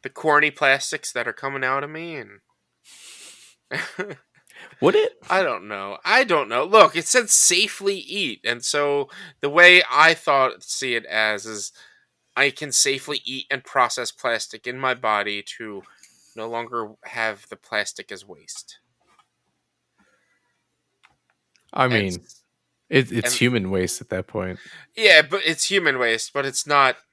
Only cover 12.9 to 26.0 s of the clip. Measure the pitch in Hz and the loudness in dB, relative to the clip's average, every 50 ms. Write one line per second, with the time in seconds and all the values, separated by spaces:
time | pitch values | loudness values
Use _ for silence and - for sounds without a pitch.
12.9 | 139 135 - 147 147 127 _ 117 131 131 - _ 139 127 _ - - 139 123 117 | -2 -4 -6 -10 -10 -10 _ -12 -12 -12 -8 _ -8 -8 _ -4 0 0 0 0
13.9 | - - 120 110 - _ - 123 117 107 - - - 107 _ 123 123 131 135 127 | 0 -6 -8 -8 -10 _ -4 -4 -4 -4 -6 -10 -14 -14 _ -12 -10 -4 -4 -4
14.9 | 127 123 123 110 107 104 101 104 101 101 - - - - 117 107 101 98 - - | -4 -2 -2 -2 -2 0 -2 -4 -6 -8 -10 -14 -16 -14 -14 -14 -14 -14 -16 -20
15.9 | _ _ - _ _ _ _ _ _ 113 110 113 117 117 117 113 120 117 110 107 | _ _ -20 _ _ _ _ _ _ -14 -12 -8 -8 -8 -8 -6 -8 -8 -8 -8
16.9 | 107 _ - - - 120 110 110 107 101 - _ 107 _ _ _ 113 107 101 - | -14 _ -20 -14 -8 -6 -4 -4 -6 -8 -16 _ -20 _ _ _ -6 -6 -6 -6
17.9 | - - 104 - 101 90 92 101 90 73 71 - - - - - - _ _ _ | -10 -16 -16 -16 -16 -18 -18 -20 -20 _ _ -18 -18 -18 -18 -20 -20 _ _ _
18.9 | _ _ _ _ _ _ _ _ _ _ _ _ _ _ _ _ _ _ _ _ | _ _ _ _ _ _ _ _ _ _ _ _ _ _ _ _ _ _ _ _
19.9 | _ _ _ _ _ _ _ _ _ _ _ _ _ _ _ _ _ _ _ _ | _ _ _ _ _ _ _ _ _ _ _ _ _ _ _ _ _ _ _ _
20.9 | _ _ _ _ _ _ _ _ _ _ _ _ _ _ _ _ - - 131 127 | _ _ _ _ _ _ _ _ _ _ _ _ _ _ _ _ -2 0 0 2
21.9 | 120 110 98 95 90 87 _ _ - _ _ _ _ _ _ _ _ _ _ _ | 2 0 -2 -2 -6 -8 _ _ -20 _ _ _ _ _ _ _ _ _ _ _
22.9 | - 135 127 110 - 117 113 120 123 - 123 123 123 113 95 92 98 92 90 87 | 0 0 0 0 -4 -4 -2 -2 -2 0 0 0 0 0 -2 -2 -2 -2 -2 -2
23.9 | - - - _ 92 92 92 _ - 90 92 92 92 - - - - - - _ | -4 -10 -10 _ -8 -8 -8 _ -8 -8 -6 -6 -10 -12 -16 -20 -20 -20 -20 _
24.9 | _ - 214 202 175 156 151 135 170 196 135 156 160 - - - 196 196 170 151 | _ 2 6 8 8 8 6 4 -4 -2 -2 -2 -2 -2 -4 0 0 2 2 2
25.9 | 135 127 | 0 2